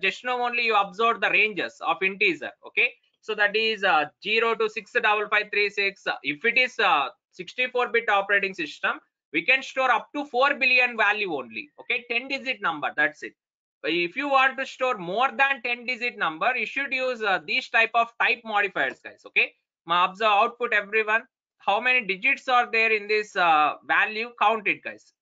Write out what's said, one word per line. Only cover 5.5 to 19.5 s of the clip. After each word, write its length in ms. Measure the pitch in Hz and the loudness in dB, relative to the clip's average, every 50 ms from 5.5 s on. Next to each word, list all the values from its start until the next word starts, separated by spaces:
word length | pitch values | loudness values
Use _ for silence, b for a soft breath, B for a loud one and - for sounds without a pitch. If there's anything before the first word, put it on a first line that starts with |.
| - | 0
three 160 | 208 208 202 | 0 0 0
six. 360 | 202 208 202 196 196 - - | 0 -2 -2 -2 -4 -4 -4
Uh, 100 | 180 - - - | -6 -6 -4 -4
if 200 | 139 147 147 - | -6 -6 -2 -2
it 140 | 233 208 254 | 0 2 2
is, 200 | 254 247 - - | 2 0 0 0
uh, 280 | 214 180 160 147 135 123 - _ _ _ | 2 4 4 2 2 -2 -6 _ _ _
sixty-four 600 | _ - 175 - - 254 254 254 - 240 240 220 220 | _ -16 -16 -10 -6 -4 -4 -2 0 -2 -2 0 0
bit 160 | 226 226 220 | 0 0 2
operating 440 | 202 196 196 202 202 196 196 196 185 | 2 2 2 2 2 0 0 -2 -4
system, 460 | - 156 147 - - - 214 254 311 - _ _ _ _ _ | -6 -8 -10 -8 -4 -4 -4 -4 -4 -8 _ _ _ _ _
we 140 | - 165 170 | -4 -2 0
can 180 | 247 262 269 262 | 2 2 0 0
store 260 | - - 269 262 247 | -4 -4 0 0 2
up 200 | 233 214 - - - 294 | 0 0 -2 -6 -8 -8
to 80 | 294 | -8
four 280 | - - 247 269 285 277 | -4 0 2 2 2 2
billion 420 | 233 262 254 254 254 247 247 240 214 | 2 0 2 4 4 2 2 2 2
value 360 | 208 202 214 214 202 185 156 | 2 2 2 0 -2 -4 -4
only, 360 | 131 123 113 220 - - - _ - | -6 -6 -8 -10 -12 -14 -14 _ -14
okay? 240 | - - 233 247 240 - | -8 -6 -6 -6 -6 -4
Ten 160 | 233 233 262 269 | -4 -4 -4 -4
digit 340 | 277 262 233 262 247 202 | -6 -6 -4 -6 -6 -4
number, 300 | 196 175 156 147 139 120 110 151 | -2 -4 -2 -2 -4 -4 0 0
that's 260 | 151 147 147 - 131 | 0 0 -2 -4 -14
it. 80 | 107 - _ _ _ _ _ _ _ _ _ | -14 -14 _ _ _ _ _ _ _ _ _
But 120 | - 147 165 | -4 -2 0
if 240 | 175 175 170 175 254 | 0 -2 -2 -4 -4
you 100 | 285 285 | -2 2
want 300 | 277 262 262 269 240 262 | 2 4 4 2 0 -2
to 80 | 269 | -8
store 320 | - - - 254 254 247 202 | -8 -6 -4 -2 -2 -2 -2
more 320 | 170 170 190 226 254 269 | -4 -4 -2 0 0 0
than 320 | 226 233 277 269 269 240 - | 2 2 2 2 0 -2 -4
ten 220 | 247 240 247 240 | -6 -6 -6 -6
digit 320 | 240 254 214 247 240 202 202 | -6 -6 -4 -6 -6 -4 -2
number, 360 | 190 160 156 160 190 240 254 165 | -2 -2 -2 -2 -2 -2 -2 -2
you 80 | 165 | -4
should 260 | - - 269 277 247 | -6 -4 -6 -4 -4
use, 300 | 262 262 262 254 247 220 | -4 -2 -2 -2 -4 -2
uh, 180 | 214 202 185 175 151 170 | -2 0 0 0 -2 -2
these 220 | 233 262 - - | -4 -4 -2 0
type 220 | - 226 226 214 - | 0 2 2 2 2
of 160 | 233 233 226 - - | 0 0 0 0 -2
type 200 | 190 214 240 226 - | 0 0 0 -2 -4
modifiers, 560 | 220 214 202 202 190 - 165 139 127 120 - | -4 -2 0 0 0 -2 -2 -2 -2 -4 -8
guys, 200 | - 104 - - - - | -14 -20 -18 -20 -16 -6
okay? 260 | - 208 240 - | -2 -2 -2 -2